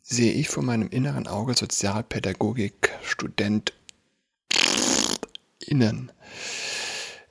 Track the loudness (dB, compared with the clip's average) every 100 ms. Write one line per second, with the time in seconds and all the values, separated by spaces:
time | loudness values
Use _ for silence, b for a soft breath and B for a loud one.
0 | -4 4 4 4 0 0 2 2 2 0
1 | 0 0 -2 -2 0 0 0 0 0 0
2 | -2 -2 -2 0 0 0 -2 0 -2 -2
3 | -6 -4 -4 0 2 2 0 -10 -20 _
4 | _ _ _ _ -2 2 4 2 2 2
5 | 2 -2 -6 -14 _ -14 0 4 4 2
6 | -8 -16 B B B B B B B B
7 | B B B